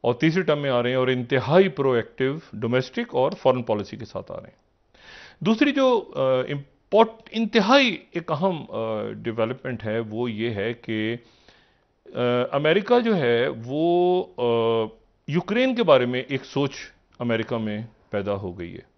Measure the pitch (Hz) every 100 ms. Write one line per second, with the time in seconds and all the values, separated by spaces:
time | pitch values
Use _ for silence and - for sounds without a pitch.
0 | 120 120 160 170 170 147 143 123 120 131
1 | 127 127 120 135 120 170 196 - 135 120
2 | 110 - 131 151 - 104 113 123 127 -
3 | 233 - 131 202 135 127 120 104 101 110
4 | 117 95 - 82 - _ _ _ _ _
5 | - - - - - 220 285 277 262 233
6 | - - 131 127 - 143 143 _ _ 202
7 | 220 - - 220 226 233 196 285 254 180
8 | - 170 170 147 190 160 123 107 113 110
9 | 107 107 113 113 113 127 135 113 107 113
10 | 110 107 123 107 117 104 107 117 - 110
11 | 110 120 - _ _ _ _ _ _ _
12 | - - 123 123 127 143 151 185 208 247
13 | 233 196 120 117 135 120 117 147 170 175
14 | 180 180 185 - 120 117 113 113 110 -
15 | _ _ - 160 - 214 262 240 190 135
16 | 123 123 135 135 - 135 143 - - _
17 | _ - 120 113 110 120 110 104 117 _
18 | _ 104 98 98 98 90 87 90 -